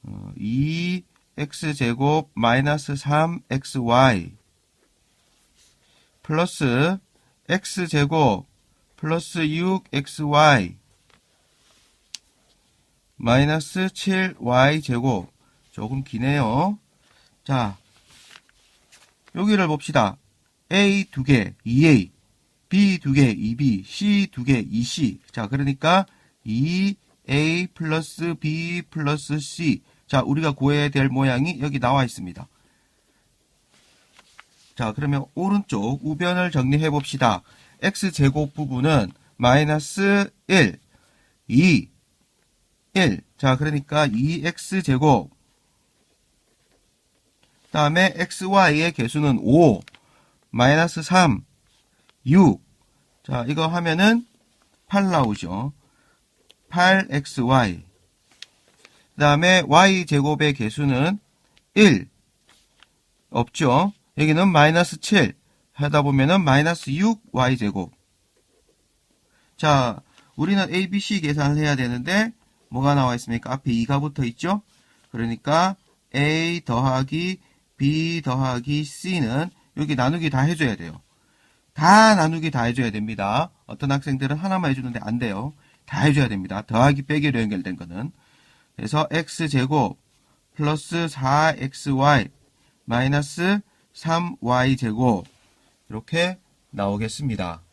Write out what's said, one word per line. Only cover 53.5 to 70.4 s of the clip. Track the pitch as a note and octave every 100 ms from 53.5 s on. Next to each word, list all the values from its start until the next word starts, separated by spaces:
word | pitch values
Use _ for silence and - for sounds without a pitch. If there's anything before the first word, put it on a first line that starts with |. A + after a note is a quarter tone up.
| D3+ D#3+
하면은 | F3 E3+ D#3+ G#3 A#3 - _ _ _ _ _ _
팔 | G3+ G3
나오죠. | E3+ A#2+ G2+ E2+ F#2+ C3+ - _ _ _ _ _ _ _ _ _
팔 | F3 F3+ F#3+ -
엑스 | C#3+ C#3+ -
와이. | A#2+ C3+ G#2+ E2+ F2 _ _ _ _ _ - _ _ _ _ _ _ -
그다음에 | D3 D3 F3+ F#3 D3+
와이 | D#3 G3 F#3+ F3
제곱의 | C#3+ C#3+ D3 D3+
개수는 | C#3 A2 D3 C#3+ B2+ D#3 G3+ _ _ _ _ _
일. | - G#3 G#2+ - _ _ _ _ _ _ _ _ _ _ _ _
없죠. | A#2+ A#2+ - C#3+ C3 G3 - _ -
여기는 | D#3 D#3 F#3+
마이너스 | D#3+ D3+ E3 F3 -
칠 | - G3+ A#2 - _ _ _
하다 | - C#3+ D3
보면은 | C#3+ C#3 C3+ F#3+
마이너스 | D#3 C3+ D#3 E3+ -
육 | C#3+ G#3 A3 _
와이 | B2+ B2+ B2+
제곱. | G#2 G2 F2 _ _ _ _ _ _ _ _ _ _ _ _ _ _ _ _ _
자, | D#3 C#3+ B2 G#2 _ _ _
우리는 | -